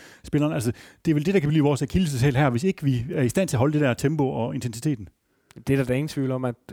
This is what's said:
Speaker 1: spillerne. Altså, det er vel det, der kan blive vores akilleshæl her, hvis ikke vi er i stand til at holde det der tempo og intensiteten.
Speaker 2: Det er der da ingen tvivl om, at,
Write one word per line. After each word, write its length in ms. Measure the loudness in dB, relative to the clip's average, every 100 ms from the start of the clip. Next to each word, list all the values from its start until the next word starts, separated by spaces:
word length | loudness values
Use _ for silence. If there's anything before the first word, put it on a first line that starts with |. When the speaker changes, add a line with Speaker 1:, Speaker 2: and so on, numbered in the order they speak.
| -20 -20
Speaker 1:
spillerne. 300 | -4 0 0
Altså, 180 | 0 -2 -4 -10 -6 0
det 60 |
er 40 | 0
vel 100 | 2
det, 80 |
der 60 | 2
kan 100 | 2
blive 140 | 2
vores 180 | 2 2
akilleshæl 540 | 0 0 0 2 2 4
her, 140 | 2
hvis 140 | 2
ikke 200 | 0 0
vi 220 | 0 0 -2
er 80 | 0
i 80 | 0
stand 180 | 2 0
til 60 | 2
at 40 |
holde 140 | 2
det 80 | 4
der 120 | 2
tempo 360 | 2 0 0 -2
og 260 | -2 -4 -4
intensiteten. 520 | -8 -6 -4 -4 -8 -20 _ _ _ -10 -2
Speaker 2:
Det 60 |
er 40 | 0
der 60 |
da 100 | 0
ingen 140 | -2 -2
tvivl 240 | -4 -2
om, 140 | -2 -4
at, 100 | -6 -6